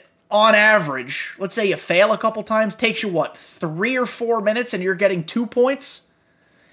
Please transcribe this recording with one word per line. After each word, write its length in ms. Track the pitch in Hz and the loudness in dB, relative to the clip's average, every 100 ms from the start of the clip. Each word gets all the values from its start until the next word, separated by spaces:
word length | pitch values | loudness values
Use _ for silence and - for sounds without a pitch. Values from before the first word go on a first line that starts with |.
| _ _ _ | _ _ _
on 240 | 208 220 | 2 4
average, 840 | 214 214 214 156 131 123 143 - - | 6 6 4 2 -4 -6 -8 -10 -8
let's 160 | 190 226 | -6 -2
say 120 | 208 | 0
you 100 | 151 | -2
fail 340 | - 175 208 | 0 4 4
a 60 | 208 | 2
couple 260 | 220 214 | -2 -4
times, 320 | 208 220 220 - | -2 0 0 0
takes 260 | 226 220 | -2 -2
you, 80 | 214 | -2
what, 280 | 165 139 - | -2 -2 -6
three 600 | - - 165 160 220 262 | -18 -8 -8 -4 -2 -2
or 80 | 247 | -2
four 360 | - 233 226 | -4 -2 0
minutes 320 | 202 220 240 | 0 -2 -2
and 100 | 202 | -4
you're 120 | 180 180 | -2 0
getting 280 | 202 185 | 0 0
two 220 | 160 233 226 | -2 -4 -2
points? 640 | - 247 277 - - - _ _ _ _ _ _ | 2 2 0 -6 -10 -16 _ _ _ _ _ _